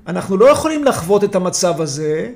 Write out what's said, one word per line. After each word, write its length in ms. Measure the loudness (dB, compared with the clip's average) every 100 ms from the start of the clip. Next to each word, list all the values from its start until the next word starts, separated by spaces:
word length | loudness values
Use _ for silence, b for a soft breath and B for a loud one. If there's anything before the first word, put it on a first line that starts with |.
| -8
"אנחנו 300 | -8 -2 4
לא 80 |
יכולים 400 | 6 6 0 -2
לחוות 400 | -2 -2 0 2
את 100 | 2
המצב 460 | 0 -2 -2 -2 -2
הזה 500 | -4 -4 -4 -4 -6